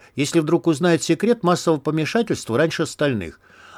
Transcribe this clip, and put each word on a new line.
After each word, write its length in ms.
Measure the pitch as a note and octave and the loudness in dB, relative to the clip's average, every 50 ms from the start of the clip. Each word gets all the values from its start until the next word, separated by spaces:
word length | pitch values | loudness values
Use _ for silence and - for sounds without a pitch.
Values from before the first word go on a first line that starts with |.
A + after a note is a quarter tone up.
| - _ _ | -20 _ _
если 240 | C3 C#3+ - D#3+ E3 | -4 -2 0 0 0
вдруг 280 | D3+ D3+ E3+ - - | 2 2 0 2 2
узнает 360 | E3+ D#3 C3+ F3+ F3 E3 - - | 0 0 2 2 2 2 2 2
секрет 400 | - E3 D#3+ G#3 A#3 A#3+ A#3 - | 0 0 2 2 0 0 2 2
массового 380 | F3 F3 - - E3+ D#3+ C#3 | 0 0 2 2 0 0 0
помешательства 760 | - D#3 D3+ D#3+ D3+ - - A#3 A3+ - D3+ - - - A2 | 0 -2 -2 -2 -2 0 0 -2 0 -2 -4 -4 -4 -2 0
раньше 260 | C3 E3 D#3 - - D#3 | 0 0 0 0 -4 -4
остальных. 580 | - - - D3 C#3 B2 G2+ E2+ D#2 - _ _ _ - - - - - | -4 -4 -2 -2 -2 -2 -2 -6 -8 -12 _ _ _ -20 -20 -20 -20 -18